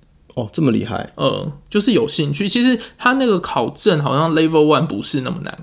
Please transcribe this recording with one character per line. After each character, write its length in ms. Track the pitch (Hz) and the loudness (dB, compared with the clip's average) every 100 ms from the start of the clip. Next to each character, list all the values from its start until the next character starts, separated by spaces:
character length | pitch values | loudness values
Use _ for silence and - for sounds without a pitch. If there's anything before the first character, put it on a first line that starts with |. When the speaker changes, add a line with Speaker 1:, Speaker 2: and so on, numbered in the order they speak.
| _ _ _ | _ _ _
Speaker 1:
哦， 140 | - 110 | -8 -6
这 100 | - | 0
么 80 | 147 | 2
厉 140 | 107 | 2
害。 260 | 104 107 - - | -2 -6 -8 -4
Speaker 2:
呃， 340 | - 98 98 - - | -4 -2 -8 -12 -4
就 120 | 208 | 0
是 120 | 202 | 2
有 140 | 220 151 | 2 2
兴 260 | - 147 | 0 -2
趣。 160 | 147 202 | -2 0
其 140 | 240 | 2
实 160 | 247 240 - - | 2 0 -4 -4
他 180 | 240 | 0
那 120 | 269 254 | 2 2
个 140 | 190 | 0
考 280 | - - 117 | -2 -4 -4
证 300 | 143 208 165 | 0 2 2
好 160 | 139 131 | 2 0
像 160 | 165 | 2
level 340 | 156 160 160 151 | 2 2 4 4
one 200 | 147 160 | 4 0
不 160 | 101 | -2
是 200 | - 143 | -2 -2
那 80 | 127 | -4
么 80 | - | -8
难 160 | - - | -10 -12